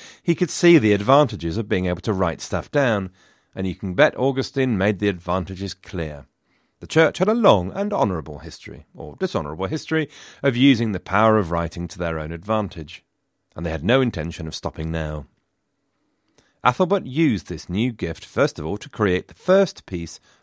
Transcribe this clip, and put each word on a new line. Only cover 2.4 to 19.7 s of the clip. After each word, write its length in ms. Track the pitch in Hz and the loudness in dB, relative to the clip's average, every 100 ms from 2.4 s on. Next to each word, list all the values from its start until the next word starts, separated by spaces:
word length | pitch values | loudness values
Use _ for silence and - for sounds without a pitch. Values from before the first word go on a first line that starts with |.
stuff 280 | - 87 - | -6 -6 -2
down, 400 | 143 127 104 95 _ _ _ _ | 0 2 0 -4 _ _ _ _
and 120 | 98 95 | -6 -6
you 80 | |
can 200 | - 95 | -4 -2
bet 240 | 92 151 - | 2 2 2
Augustine 600 | 135 131 - 135 131 101 | 0 0 -4 -2 0 2
made 220 | 101 95 | 0 0
the 80 | 101 | -2
advantages 680 | 87 90 90 85 90 95 | -2 -2 -2 -2 -6 -8
clear. 520 | - - 90 78 71 - _ _ _ _ _ | -10 -10 -6 -6 -8 -16 _ _ _ _ _
The 60 | - | -2
church 320 | 160 160 - | 2 2 2
had 100 | 185 | 0
a 40 | |
long 380 | 233 202 98 90 | 4 6 4 2
and 220 | - 208 | -4 -4
honourable 460 | 190 110 85 73 73 | -2 -2 -2 -8 -12
history, 460 | 82 - - 76 - | -14 -16 -16 -18 -18
or 220 | - 73 71 | -16 -14 -8
dishonourable 520 | 95 98 73 80 95 | -4 -4 -4 -6 -6
history, 420 | 151 - 160 147 - - - | -6 -4 -4 -4 -10 -20 -4
of 140 | 139 120 | 0 4
using 340 | 139 113 113 | 6 6 2
the 80 | 90 | -2
power 380 | - 101 110 110 | 0 4 6 4
of 140 | 85 | 2
writing 360 | 85 82 85 85 | -2 -2 -4 -8
to 100 | 85 | -6
their 220 | 85 80 | -4 -4
own 140 | 78 | -6
advantage, 720 | 82 101 107 98 85 76 - _ _ _ _ _ - | -8 -2 -2 -2 -8 -14 -16 _ _ _ _ _ -8
and 100 | 85 | -6
they 60 | |
had 140 | 78 87 | -2 2
no 160 | 135 | 2
intention 440 | 127 - 80 - 80 | 2 -2 -6 -8 -10
of 80 | |
stopping 380 | - 82 - 80 | -6 -8 -6 -4
now. 340 | 82 76 76 71 _ _ _ _ _ _ _ _ _ _ _ _ _ 123 | -4 -4 -6 -10 _ _ _ _ _ _ _ _ _ _ _ _ _ 0
Ethelbert 400 | - 170 196 - | 2 2 0 -2
used 420 | 139 156 98 - | 0 2 2 -4
this 220 | 82 - | -10 -4
new 240 | 95 123 | -2 -2
gift, 320 | 110 85 82 - | -2 -6 -6 -6
first 340 | - 139 - | 0 0 -2
of 60 | 78 | -6
all, 120 | 101 | -6
to 120 | - | -8
create 400 | - 101 90 - | -2 0 0 -2
the 60 | - | -6
first 500 | - 190 190 | 2 4 2